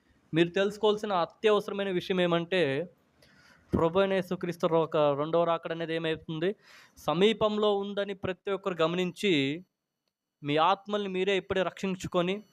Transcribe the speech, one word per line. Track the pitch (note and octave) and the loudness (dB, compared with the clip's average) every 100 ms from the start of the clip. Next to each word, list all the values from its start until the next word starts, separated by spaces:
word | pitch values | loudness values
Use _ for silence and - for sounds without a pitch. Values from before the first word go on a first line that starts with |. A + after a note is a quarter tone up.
| _ _ _ | _ _ _
మీరు | D#3 E3+ | 0 2
తెలుసుకోవాల్సిన | F#3+ G3 G3+ G#3+ G#3 G#3+ | 2 -2 0 0 0 0
అత్యవసరమైన | F#3 E3 - G#3+ G#3 G3+ G3+ G3 | -2 -2 0 2 2 0 -4 -2
విషయం | F3+ - F#3 | -4 -2 0
ఏమంటే | F3 E3+ E3+ F#3 D3 C3+ F3+ - _ _ - _ _ - _ - | 2 2 0 0 2 0 -6 -12 _ _ -20 _ _ -20 _ 0
ప్రభు | E3 F3+ | 2 2
అయిన | G3 | 2
యేసుక్రీస్తు | F#3+ F#3 F3+ F3 E3 F3+ | 0 -2 -4 -6 -2 2
ఒక | E3 D#3 D#3+ | 2 2 2
రెండవ | D3 C#3 D#3 E3 | 2 2 0 0
రాకడ | E3+ E3 F3 | 2 0 -4
అనేది | E3 E3 | -6 -4
ఏమవుతుంది? | E3 E3 D#3+ - D#3+ E3+ A3 _ - - - | -2 -2 -4 -6 -4 -4 -4 _ -20 -20 -8
సమీపంలో | - D3+ G#3 A3 G#3+ G#3 G#3+ G3+ | -4 2 2 4 0 2 0 0
ఉందని | G3+ G3+ G3+ | -2 -6 -6
ప్రతి | F#3+ F#3+ F#3 - | -6 -8 -6 -6
ఒక్కరు | F#3+ G3 E3+ | -4 -4 0
గమనించి | D#3+ F3 F3+ - G#3 D3+ C3+ D#3+ F#3 _ _ _ _ _ _ _ | 0 2 -2 -2 0 2 2 -4 -10 _ _ _ _ _ _ _
మీ | C#3+ D3 | -2 2
ఆత్మల్ని | E3 G3 - G#3 G3+ | 2 2 -2 -4 -2
మీరే | F#3 F#3 G3 | -2 0 0
ఇప్పుడే | F3+ F#3+ | -2 -2
రక్షించుకొని | F3 - G3 F#3 - F3+ F3 G3+ - | -2 -2 -6 -4 -4 -2 0 -4 -8